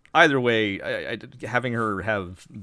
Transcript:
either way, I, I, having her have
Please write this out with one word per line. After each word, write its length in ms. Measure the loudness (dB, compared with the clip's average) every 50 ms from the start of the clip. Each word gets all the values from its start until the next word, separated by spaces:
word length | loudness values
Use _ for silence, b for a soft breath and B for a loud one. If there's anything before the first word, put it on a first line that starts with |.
| -12 _ 4
either 240 | 6 6 6 6 4
way, 420 | 2 2 2 2 2 0 -2 -4
I, 300 | -6 -6 -6 -6 -6 -8
I, 340 | -8 -10 -10 -16 -16 -14 -8
having 260 | -2 -2 -2 0 0
her 300 | -2 0 0 0 -2 -2
have 440 | -2 -2 -2 -2 -2 -6 -10 -14 -18 -18 -18 -16